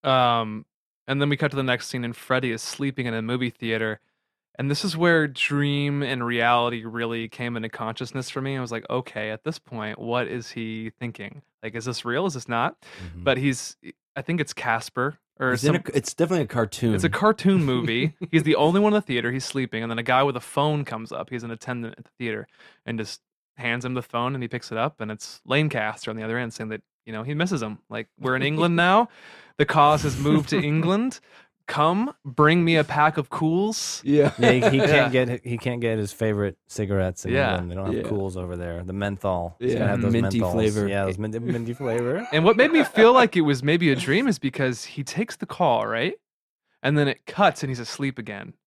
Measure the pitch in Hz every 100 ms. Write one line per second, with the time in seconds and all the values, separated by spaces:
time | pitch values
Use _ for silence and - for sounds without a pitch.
0 | 143 131 123 117 110 107 - _ _ _
1 | - 135 143 143 151 139 131 123 - 131
2 | 120 113 - 131 123 113 - - 143 131
3 | 123 113 113 123 123 - 117 110 110 107
4 | _ _ _ _ _ - 135 147 202 160
5 | 170 165 151 131 - 143 143 143 143 143
6 | 139 131 120 120 117 120 120 120 113 117
7 | 117 117 113 - 120 117 110 - 110 113
8 | 127 135 123 - 135 139 120 113 - 123
9 | 127 - 107 107 - 160 _ 117 107 -
10 | 113 120 120 120 113 - 113 110 113 -
11 | 120 - 101 147 _ _ 113 113 117 120
12 | 120 123 190 135 - 117 139 - - -
13 | 90 85 87 127 139 127 - - - -
14 | _ - 139 170 147 - 123 113 - -
15 | 131 151 _ _ 131 123 135 170 - 143
16 | - - 165 180 123 123 110 - 117 104
17 | 92 98 208 - 190 190 147 127 117 117
18 | 151 - 180 165 147 151 151 185 208 208
19 | - 120 117 131 - 139 127 113 117 113
20 | 117 127 143 123 - - 147 151 135 110
21 | 113 - - 123 117 113 - 123 117 -
22 | - _ 120 107 - _ - _ - 113
23 | 107 - _ _ _ - 123 120 123 127
24 | - 120 120 135 120 120 - 113 131 -
25 | 107 107 - - - 135 151 131 107 107
26 | - 110 110 117 120 - 110 110 _ _
27 | - 110 117 147 175 170 110 107 _ 113
28 | 113 _ 127 127 135 156 170 170 175 196
29 | 233 - - - - - 147 156 147 151
30 | 151 127 143 151 147 147 147 156 160 196
31 | 254 - _ - _ _ - - 151 185
32 | 254 - 143 127 151 170 165 165 147 151
33 | 151 156 143 - 160 170 208 220 - -
34 | - 147 143 - 233 127 208 135 143 147
35 | 123 127 123 120 123 120 127 123 117 110
36 | 101 - 110 104 101 87 _ - 101 98
37 | 92 90 - 127 131 92 87 90 95 113
38 | - 107 98 92 90 87 87 85 92 95
39 | 101 98 98 92 85 - 123 117 104 101
40 | 101 117 95 107 92 113 110 107 101 98
41 | 98 95 107 110 117 123 117 120 127 113
42 | 120 160 233 151 170 226 294 320 262 -
43 | 226 254 240 180 156 135 139 170 170 131
44 | 127 165 269 196 135 131 131 120 - -
45 | 135 165 226 - - - 160 117 110 113
46 | 147 - _ _ _ _ _ _ 135 147
47 | 143 - - - 196 - 135 123 117 -
48 | 139 131 113 101 104 -